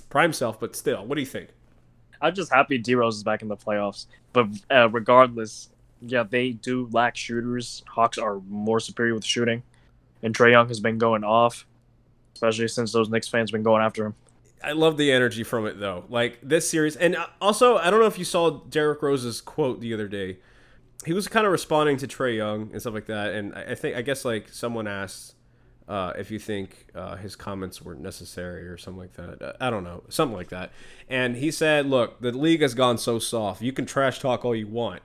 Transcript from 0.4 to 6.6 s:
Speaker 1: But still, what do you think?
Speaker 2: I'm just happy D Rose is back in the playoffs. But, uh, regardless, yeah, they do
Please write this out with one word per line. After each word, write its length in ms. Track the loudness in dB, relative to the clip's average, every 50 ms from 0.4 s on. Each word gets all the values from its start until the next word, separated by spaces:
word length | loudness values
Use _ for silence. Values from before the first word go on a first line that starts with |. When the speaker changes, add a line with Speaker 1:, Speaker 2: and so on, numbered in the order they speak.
| -2 -2 -2 -4
Speaker 1:
But 160 | -8 -8 -8
still, 280 | -4 -2 -2 -2 -2 -4
what 100 | -6 -6
do 60 | -6
you 60 | -6
think? 220 | -6 -8 -12 -12 -14 -20 _ _ _ _ _ _ _ _ _ _ _ -6 -2
Speaker 2:
I'm 120 | -2 -2 0
just 200 | -2 0 2 2
happy 240 | 2 2 0 -2
D 180 | -2 0 2 2
Rose 220 | 2 2 2 0
is 60 | -2 -2
back 180 | -2 -2 -2
in 80 | -4 -8
the 80 | -10
playoffs. 480 | -8 -4 -4 -2 -2 -2 -4 -6 -10 -16 -20 -20 _ _ _
But, 160 | 0 2 2 2 -2 -8 -2 2
uh, 180 | 6 6 6 6
regardless, 800 | 4 0 2 6 8 8 8 6 4 -4 -8 -8 -10 -16 -18 -20 _ _ _ _ _ _
yeah, 240 | -8 -2 -2 -2 0
they 280 | 0 0 0 0 -2
do 360 | -4 -6